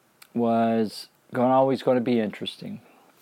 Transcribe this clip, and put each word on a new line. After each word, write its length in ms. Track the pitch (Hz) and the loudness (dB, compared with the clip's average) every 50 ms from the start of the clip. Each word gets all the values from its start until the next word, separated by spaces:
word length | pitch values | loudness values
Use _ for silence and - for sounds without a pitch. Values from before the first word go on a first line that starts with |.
| _ _ _ - - - - | _ _ _ -20 -16 -8 -4
was 720 | 120 117 117 117 113 113 113 113 113 110 98 - - - - _ _ _ _ - | -2 0 2 2 2 2 2 2 0 0 -2 -4 -10 -18 -18 _ _ _ _ -2
gonna, 200 | 123 120 127 131 | 0 2 4 4
always 280 | 135 135 135 135 110 | 4 4 2 0 0
gonna 200 | - 135 127 127 | 0 0 0 2
be 180 | 117 123 120 113 | 2 0 0 0
interesting. 640 | 107 101 - - 113 - - - - 101 104 113 - _ _ _ _ _ _ _ | 0 -2 -4 -8 -10 -12 -12 -12 -14 -14 -14 -16 -18 _ _ _ _ _ _ _